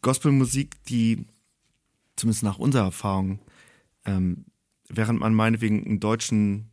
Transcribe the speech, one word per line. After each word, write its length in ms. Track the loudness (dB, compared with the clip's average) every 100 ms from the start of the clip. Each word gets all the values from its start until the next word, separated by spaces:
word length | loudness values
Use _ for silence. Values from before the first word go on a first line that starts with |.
Gospelmusik, 800 | 0 2 4 4 4 0 -4 -10 -4
die, 400 | 2 2 2 -4 _ _ _ _ _ _ _ _ -4
zumindest 280 | -2 0
nach 160 | -2 0
unserer 260 | 2 2 2
Erfahrung, 540 | -2 -2 -2 -2 -6 _ _ -20 _ _ _ -4
ähm, 400 | -2 -2 -4 -10 _ _ _ -10
während 320 | -4 -2 0
man 140 | 0
meinetwegen 520 | 2 2 0 0 -2 -2
einen 140 | -2
deutschen 720 | -2 -2 0 0 0 -2 -10